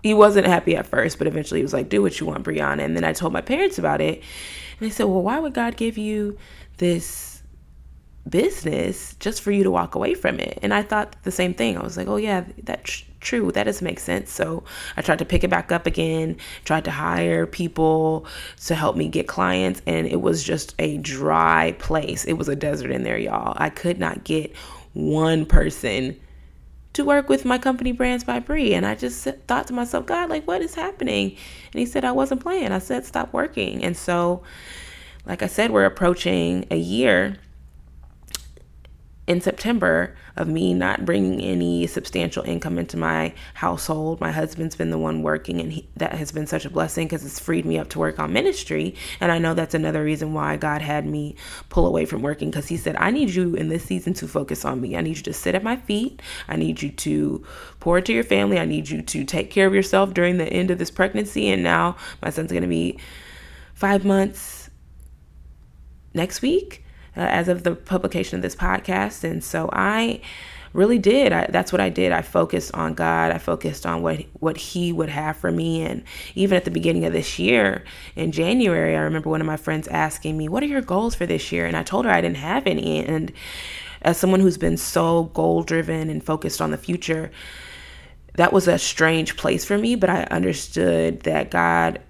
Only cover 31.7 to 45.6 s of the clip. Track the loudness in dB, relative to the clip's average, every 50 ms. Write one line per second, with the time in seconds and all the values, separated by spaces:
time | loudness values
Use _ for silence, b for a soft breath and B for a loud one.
31.7 | -4 -4 -4 -2 -2 -2 0 2 2 2 2 2 0 -4 -2 -2 -2 0 0 0
32.7 | -2 -2 -2 -2 -4 -4 -4 -4 -4 -4 -4 -2 -2 -2 -2 -2 -2 -4 -4 -4
33.7 | -4 -2 -2 -2 -2 -2 -2 0 0 2 2 2 0 -2 B B B B B B
34.7 | B B B B B B B B B B B -10 -4 -4 -4 -2 2 2 2 4
35.7 | 6 6 6 6 4 4 4 4 4 4 2 2 2 2 2 2 0 0 0 0
36.7 | 0 0 0 0 2 4 4 6 6 6 4 2 -4 -8 -14 -20 -20 -20 -20 -20
37.7 | -20 -20 -20 -20 -20 -20 -20 -20 -20 -20 -16 -14 -14 -12 -12 -16 -20 -20 -20 -20
38.7 | -20 -20 -20 -20 -20 -20 -20 -20 -20 -12 -2 0 0 0 0 -2 -4 -2 -2 0
39.7 | 0 2 4 4 4 4 2 0 B B B B B -4 -2 0 0 2 2 2
40.7 | 2 2 2 2 0 0 0 2 2 4 2 2 0 0 -2 0 0 2 2 2
41.7 | 2 0 0 -2 -2 -6 -6 -4 -2 -2 -2 -2 -2 -4 -4 -4 -4 -4 -4 -4
42.7 | -2 -4 -4 -4 -4 -2 0 0 0 0 -2 -4 B B B B B -4 -2 -2
43.7 | -2 -2 -4 -4 -4 -2 -2 -4 -4 -2 -4 -4 -2 -2 -4 -4 -4 -6 -6 -6
44.7 | -4 -4 -4 -2 -2 -2 -2 -2 -2 -2 0 0 -2 -2 -4 -6 -6 -4